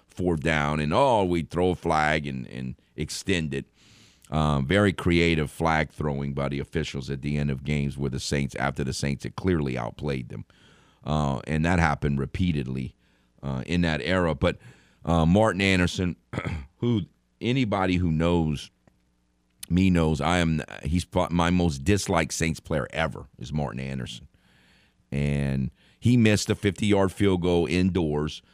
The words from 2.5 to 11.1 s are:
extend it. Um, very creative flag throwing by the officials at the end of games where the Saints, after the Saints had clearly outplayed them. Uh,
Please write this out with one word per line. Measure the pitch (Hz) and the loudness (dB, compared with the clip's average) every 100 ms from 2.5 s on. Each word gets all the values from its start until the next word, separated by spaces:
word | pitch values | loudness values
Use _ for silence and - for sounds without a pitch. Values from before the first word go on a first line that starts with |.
| 58 65 64 _ | -10 -10 -10 _
extend | - 76 - - 90 78 | -8 -8 -6 -2 -2 -2
it. | 69 - _ _ - - _ - | -6 -8 _ _ -20 -20 _ -4
Um, | 78 76 71 67 | 0 2 2 2
very | 95 104 | 2 2
creative | 80 90 85 85 80 71 | 2 2 4 4 2 -2
flag | - 82 80 76 | -2 0 0 -2
throwing | - 76 69 69 | -4 -4 -4 -4
by | 69 69 | -4 -4
the | 69 | -4
officials | 67 80 73 73 67 | -6 -4 -4 -6 -8
at | 69 | -6
the | 71 73 | -4 -2
end | 71 | -2
of | 67 | -4
games | 69 73 71 67 | -4 -2 -2 -4
where | 69 | -4
the | 65 | -4
Saints, | - 73 69 - | -2 -2 -2 -4
after | 65 69 | -4 -4
the | 65 | -4
Saints | - 71 69 | -4 -4 -4
had | - | -8
clearly | - 92 85 69 62 | -4 0 0 0 -4
outplayed | 57 - 73 67 58 | -6 -6 -6 -6 -8
them. | 53 - _ - _ _ _ | -12 -16 _ -20 _ _ _
Uh, | - | -4